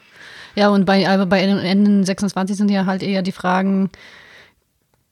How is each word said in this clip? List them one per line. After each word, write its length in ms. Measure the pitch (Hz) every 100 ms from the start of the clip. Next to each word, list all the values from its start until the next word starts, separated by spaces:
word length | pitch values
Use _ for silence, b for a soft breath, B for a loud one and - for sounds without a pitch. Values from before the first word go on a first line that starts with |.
| B B B B B -
Ja, 140 | 202
und 160 | 202 190
bei, 240 | 196 175
aber 160 | 190 190
bei 160 | 190
N 640 | 196 196 175 196 208 202 190
sechsundzwanzig 500 | 196 202 190 190 196
sind 160 | 208
ja 140 | 196 185
halt 180 | 190
eher 200 | 180 196
die 100 | 190
Fragen, 560 | - 180 185 190 196 190 B B B B B B B _ _ _ _ _